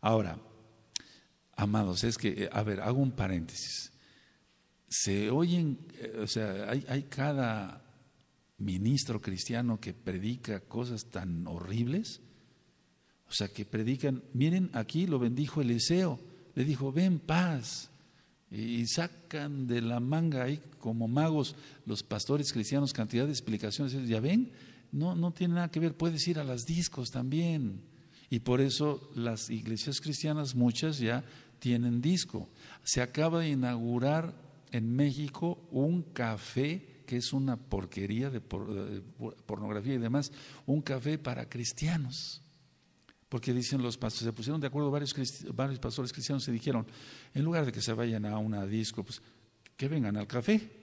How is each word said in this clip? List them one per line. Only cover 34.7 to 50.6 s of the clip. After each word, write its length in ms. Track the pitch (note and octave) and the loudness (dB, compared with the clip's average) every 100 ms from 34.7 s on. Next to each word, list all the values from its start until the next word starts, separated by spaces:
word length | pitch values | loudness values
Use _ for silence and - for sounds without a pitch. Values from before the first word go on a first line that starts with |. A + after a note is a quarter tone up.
en 240 | A#2+ A2+ B2+ | -2 2 4
México 720 | C#3+ C#3 D3 - E3+ F3 - | 4 2 -4 -2 -2 -2 -4
un 320 | C3 C#3+ F3 | 2 4 2
café 1000 | E3 - A#2 A2 - - C#3+ F3 - - - | 0 -2 -2 -2 -4 0 0 -2 -8 -20 -4
que 120 | A#2+ | -2
es 140 | A#2+ | 0
una 240 | C3+ C3+ A#2+ | 0 0 0
porquería 720 | - G2 F#2 - G2 A2 C3+ | -2 -4 -4 -4 -2 0 0
de 120 | B2+ | -4
por-, 320 | - F#2+ G#2+ | -6 -6 -4
de 280 | G2+ G2 G2+ | -6 -4 -8
por-, 340 | F#2 - A#2 - | -10 -10 -10 -10
pornografía 580 | - G#2 G#2 G#2 A2 C3 | -8 -6 -4 -2 0 0
y 20 | |
demás, 340 | A#2 C3+ C#3 - - - - | 2 0 0 -8 -18 -14 0
un 160 | D3 | 0
café 360 | C#3+ C3+ B2+ D#3 | 0 -2 0 -2
para 320 | C#3+ A#2+ A#2 | -2 -6 -6
cristianos. 920 | A#2+ A2+ - D3+ E3+ C3 C3+ - - - _ _ _ _ _ - _ _ | -6 -6 -2 0 0 -2 -6 -10 -12 -18 _ _ _ _ _ -20 _ _
Porque 240 | B2 A#2 | -4 0
dicen 280 | B2 A#2+ C#3 | 0 2 0
los 160 | B2 A2+ | 0 -2
pastores, 280 | A#2 - A2+ | -4 -2 -4
se 80 | |
pusieron 260 | A2+ A2+ D#3 | -4 -4 -2
de 80 | C#3+ | -2
acuerdo 240 | C#3+ D3 | 0 0
varios 220 | C#3+ C#3+ | 0 -2
crist-, 400 | - B2+ - - A#2 | -2 -4 -4 -8 -2
varios 240 | C3+ C3 | -2 -2
pastores 320 | B2 A2+ B2 | -4 -2 -4
cristianos 360 | - G#2 C#3 C3 | -4 -2 -2 0
y 20 | |
dijeron, 340 | A#2 D3 A#2+ A2 - - - - | -2 2 0 0 -10 -18 -18 -8
"En 100 | C3+ | 0
lugar 220 | D#3 E3+ C#3+ | 2 2 0
de 60 | |
que 100 | A2+ | 0
se 120 | G#2+ | -2
vayan 320 | A2+ A#2 A2 G#2 | 0 0 0 0
a 120 | G#2+ | 0
una 280 | G#2+ G#2 G2 | 0 0 0
disco, 380 | A2 A2 - | 0 -2 -4
pues, 180 | F#2+ - - - _ _ - _ | -8 -10 -14 -20 _ _ -20 _
que 100 | C#3 | -2
vengan 300 | D#3 A2 G#2 | 0 2 0
al 100 | G#2 | -2
café. 420 | B2 A#2+ G#3+ | -2 4 4